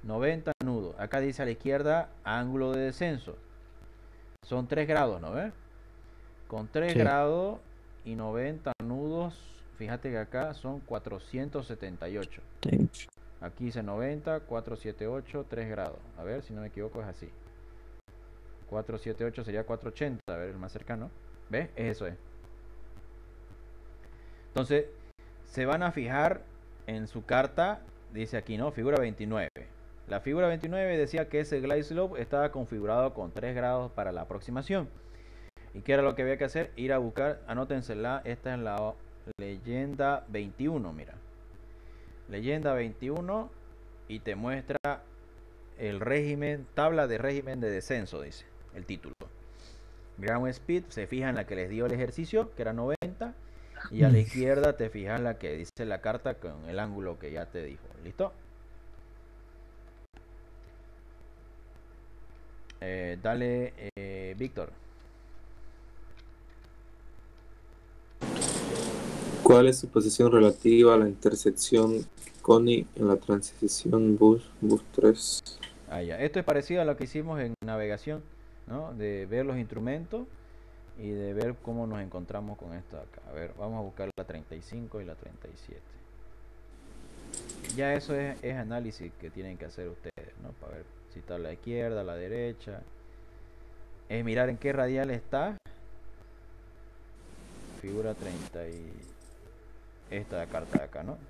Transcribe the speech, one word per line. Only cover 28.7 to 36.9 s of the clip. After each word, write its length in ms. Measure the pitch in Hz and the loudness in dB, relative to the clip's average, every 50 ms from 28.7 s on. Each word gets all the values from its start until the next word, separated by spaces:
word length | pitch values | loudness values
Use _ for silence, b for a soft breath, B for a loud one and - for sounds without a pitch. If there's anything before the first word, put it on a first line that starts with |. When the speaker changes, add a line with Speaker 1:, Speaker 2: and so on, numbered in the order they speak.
Speaker 1:
Figura 280 | 147 - 113 135 147 143 | -2 0 2 4 4 4
veintinueve. 500 | 127 113 104 - 107 107 110 107 - - _ - - - - - - - - - - | 2 2 -2 -4 -4 -2 0 0 -2 -2 _ -12 -16 -14 -16 -18 -18 -18 -18 -16 -8
La 140 | - 101 101 | -4 -4 -2
figura 260 | - 135 147 170 180 | 0 0 2 4 4
veintinueve 500 | 170 165 160 160 165 175 190 190 185 175 | 4 4 0 -2 -2 0 0 2 2 4
decía 320 | 160 147 127 - 160 156 - | 2 2 2 2 -2 0 2
que 100 | - 147 | 0 0
ese 200 | 151 151 151 135 | 0 2 -2 -2
glide 240 | 131 143 143 151 147 | 2 2 2 2 2
slope 380 | - 165 170 185 190 185 131 | 0 0 0 0 0 0 -4
estaba 300 | 117 - - 143 147 147 | -4 0 2 2 2 2
configurado 640 | - 135 127 - 117 107 101 104 110 120 131 135 - | 0 -4 -6 -4 -4 -2 0 2 4 4 4 2 0
con 160 | 113 95 85 | -4 -8 -6
tres 240 | - 107 110 123 127 | -6 -6 -4 -4 -2
grados 360 | 123 123 123 127 127 123 120 | 0 0 2 2 0 0 -2
para 200 | - - 101 95 | -4 -4 -4 -2
la 100 | 90 85 | -2 -4
aproximación. 640 | 82 - 95 101 - - 120 131 135 - 196 190 151 - - b b b b b b b b b b b b b b b b | -6 -6 -8 -8 -6 -6 -6 -6 -2 0 0 0 0 -2 -8 b b b b b b b b b b b b b b b b
¿Y 80 | 101 | -8
qué 120 | - - 135 | 2 4 6
era 100 | 139 139 | 6 6
lo 100 | 139 131 | 4 2
que 60 | - | 2
había 160 | 127 131 135 | 2 2 2
que 80 | 131 143 | 2 0
hacer? 260 | 131 - 160 165 - - | 0 0 -2 -2 -2 -4
Ir 180 | - 123 131 | -4 0 2